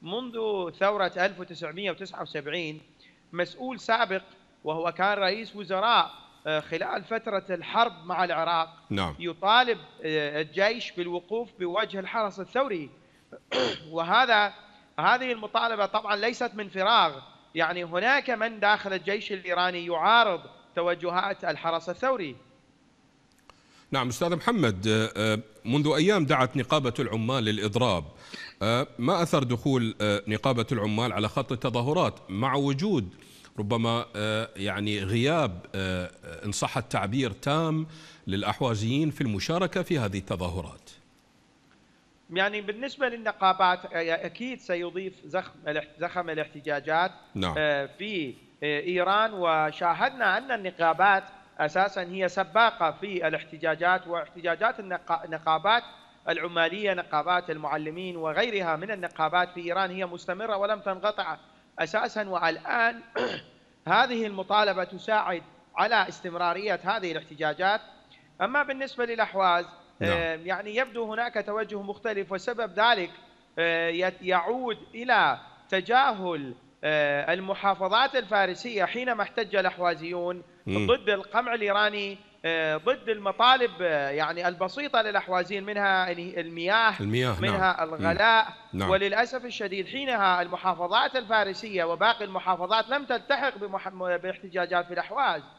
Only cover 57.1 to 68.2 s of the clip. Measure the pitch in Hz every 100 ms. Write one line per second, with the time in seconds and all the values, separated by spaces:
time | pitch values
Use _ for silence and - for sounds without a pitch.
57.1 | 151 165 180 175 156 147 156 156 170 185
58.1 | 170 156 156 240 196 170 156 202 196 175
59.1 | - 156 180 180 180 170 180 185 185 180
60.1 | 175 - 180 220 196 202 208 196 185 208
61.1 | 202 170 151 - _ _ - 160 220 240
62.1 | 220 202 175 165 165 - 240 233 233 -
63.1 | - 240 - - _ _ _ 160 208 254
64.1 | 233 214 190 185 208 208 185 180 190 -
65.1 | 214 185 170 - - _ - 214 220 185
66.1 | - 180 170 175 180 208 175 180 220 180
67.1 | 156 156 151 151 151 190 214 - - _
68.1 | -